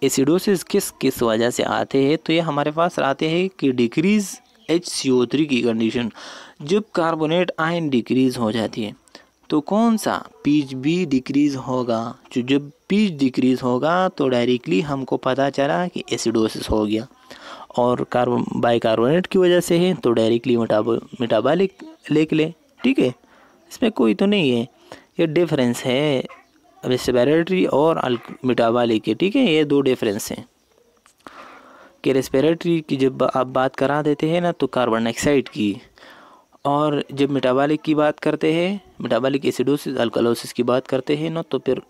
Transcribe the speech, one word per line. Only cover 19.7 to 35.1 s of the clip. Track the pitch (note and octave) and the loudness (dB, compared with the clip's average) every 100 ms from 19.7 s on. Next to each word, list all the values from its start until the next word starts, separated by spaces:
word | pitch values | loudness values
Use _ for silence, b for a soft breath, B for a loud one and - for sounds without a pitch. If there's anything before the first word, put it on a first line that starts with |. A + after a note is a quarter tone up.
| E3+ | 0
है | F#3 | 0
तो | D#3 B2+ | 0 0
directly | A#2 A2+ A#2 B2 A#2 | 2 2 0 0 0
मेटाबो-, | A2 G#2+ A2+ A#2 - - | 2 0 0 -2 -4 -6
मेटाबॉलिक | A#2 A2+ B2 E3+ G3 - - - - | -2 0 2 2 0 -4 -20 -14 -2
लिख | D3+ D#3 | 0 2
ले, | D#3+ D#3 - _ - | 0 -2 -4 _ -4
ठीक | B3 C4+ | -2 2
है। | B2+ - _ b b b - | 0 -2 _ b b b -16
इसमें | - A#3 | -4 -2
कोई | G#3+ A#3 | 2 0
तो | F#3+ G3+ | 2 2
नहीं | G#3 C#3+ | 2 2
है, | A#2+ A#2+ B B B B - | 0 -2 B B B B -2
ये | E3+ | 0
difference | D#3 E3+ D3+ B2 A#2+ | 2 2 2 0 0
है | C3 B2+ D3+ C3 - - _ _ _ _ | -2 0 0 0 -4 -12 _ _ _ _
रेस्पिरेटरी | - B2+ - B2 B2 D#3+ E3+ F#3 - | -4 -2 0 2 4 2 2 0 2
और | C3 D#3 D#3+ | 2 2 2
अल-, | C3 A#2+ - - | -2 -4 -6 -4
मेटाबॉलिक | B2+ A#2+ A#2 A#2+ A#2+ A2 | 0 2 2 2 2 0
के, | - | 0
ठीक | A2+ F#3+ C#4 | 0 0 2
है, | B3 | 2
ये | D#3 | 2
दो | D3 C#3+ | 2 2
difference | C3+ B2 A2+ G2+ - | 2 2 0 -2 -6
हैं। | - - _ _ _ _ _ _ _ - B B B B B B B | -10 -14 _ _ _ _ _ _ _ -20 B B B B B B B
कि | - | 0
respiratory | C3 B2+ C3 D3 E3 F3 E3 | 0 0 2 2 2 0 -2
की | D#3 C#3 | 0 0
जब | C3+ C3 | 0 2
आप | C3+ C3 B2+ | 0 0 -2
बात | C3 C3 - | 0 -2 0
करा | C3+ D3 | 0 0
देते | D3+ C#3+ D#3 | 0 0 0
हैं | F3 | 0
ना | F3 | -2
तो | E3+ C3+ | -2 -2
carbon | B2+ B2 A2+ | 0 0 0
dioxide | A#2 | 0